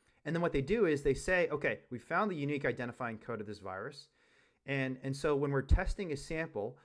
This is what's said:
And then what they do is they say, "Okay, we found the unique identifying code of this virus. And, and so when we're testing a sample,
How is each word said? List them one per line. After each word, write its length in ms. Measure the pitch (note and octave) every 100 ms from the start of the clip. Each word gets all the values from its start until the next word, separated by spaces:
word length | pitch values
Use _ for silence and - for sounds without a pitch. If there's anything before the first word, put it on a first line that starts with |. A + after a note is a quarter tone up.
| _ _
And 100 | D3+
then 60 | E3
what 120 | E3+
they 100 | C#3+
do 240 | C3+ A#3 F3+
is 160 | C#3+
they 120 | C#3+
say, 340 | C3+ - F3+ E3
"Okay, 300 | C#3+ D3 G#2 -
we 80 | A#2+
found 320 | - E3+ G#3
the 60 | D#3+
unique 280 | C#3 C#3+
identifying 540 | C#3 A#2+ A#2+ - A#2+ A2
code 220 | - A2
of 60 | G#2
this 100 | G2
virus. 480 | F#2+ F#2 B2 D3+ - _ _ _ _ _ -
And, 300 | C3+ C3 B2+
and 140 | C3+ C3+
so 180 | D#3+
when 160 | C#3+ C#3+
we're 120 | C#3
testing 500 | C#3 - F#3 - F3+
a 40 | C#3
sample, 640 | - D#3+ E3 G#2+ G#2+ C#3